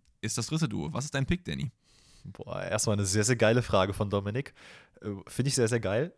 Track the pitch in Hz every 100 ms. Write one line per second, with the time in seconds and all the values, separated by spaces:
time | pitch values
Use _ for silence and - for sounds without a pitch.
0 | _ _ 110 - 113 156 160 101 110 151
1 | 143 139 135 175 - 69 135 - _ _
2 | - - - - - 98 92 107 - 101
3 | 98 104 104 123 110 120 117 101 95 98
4 | 101 101 98 113 143 - - - - -
5 | - 98 - - 131 135 113 120 101 104
6 | 165